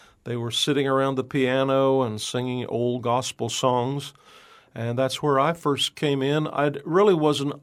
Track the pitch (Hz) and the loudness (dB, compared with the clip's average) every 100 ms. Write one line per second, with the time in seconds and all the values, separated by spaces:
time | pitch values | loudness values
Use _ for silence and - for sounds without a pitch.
0 | - _ - 120 117 - - 143 135 135 | -20 _ -8 -6 -4 -2 0 0 2 2
1 | 135 131 127 143 127 131 135 135 135 135 | 2 0 -2 0 2 2 2 2 4 2
2 | 120 107 - 123 127 123 - 117 123 123 | 0 -4 -6 -4 -4 -4 -4 -2 -2 -2
3 | 117 123 123 - 117 - 131 123 123 143 | 0 -2 -2 -6 -6 0 2 2 0 -4
4 | 143 - - - - - _ 120 117 120 | -8 -16 -20 -20 -20 -20 _ -8 -4 -2
5 | 131 - 151 135 147 165 147 131 - - | -2 -2 0 2 2 0 -2 -2 -2 -2
6 | 151 139 135 151 151 - 147 143 - 175 | -2 0 0 0 -2 -2 -2 -2 0 4
7 | 208 170 151 135 143 - | 4 4 2 0 -2 -4